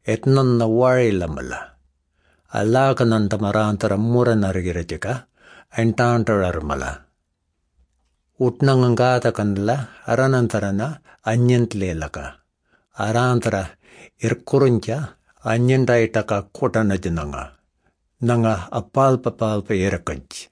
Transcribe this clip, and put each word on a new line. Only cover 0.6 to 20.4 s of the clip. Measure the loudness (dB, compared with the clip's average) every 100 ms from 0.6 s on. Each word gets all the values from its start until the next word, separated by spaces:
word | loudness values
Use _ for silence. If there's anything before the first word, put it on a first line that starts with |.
wari | 2 2 4 4 2
lamala. | 0 -4 -8 -10 -12 -14 _ _ _ _ _ _ _ _ -4
Alaka | 0 2 2 2
nantamarantara | 2 2 0 0 -2 0 0 0 -2 0
mura | 0 2 2
narira | 2 0 -2 -4 -4
jika, | -6 -8 -6 -8 -10 _ -20 -20 _ -2
entantararmala. | 0 2 0 2 2 0 0 -2 -6 -6 -6 -10 _ _ _ _ _ _ _ _ _ _ _ _ _ _
Utnangangata | -2 2 2 4 4 4 2 2 0 -2
kanla, | -2 -2 -2 -2 -6 -14 -4
aranantarana, | 0 2 2 0 0 -2 -4 -4 -8 _ -10
anyentlelaka. | -2 2 4 4 2 -2 -4 -4 -8 -10 -14 -16 _ _ _ _ _ -6
Arantara, | -2 0 2 2 0 -2 -4 -12 _ -20 -20 _
irkuruncha, | -4 -4 0 2 4 2 -2 -6 -8 -12 _ _
anyendaitaka | -4 0 2 4 4 2 2 0 -2 -4 -4
kotana | -4 -2 0 0 0
jananga. | -2 -4 -6 -10 -14 _ _ _ _ _ _ _
Nanga | -2 2 2 0 -4
apalpapalpa | -8 -4 0 2 2 -2 -4 -4 -4 -2 0
irakanch. | 0 -2 -6 -10 -12 -18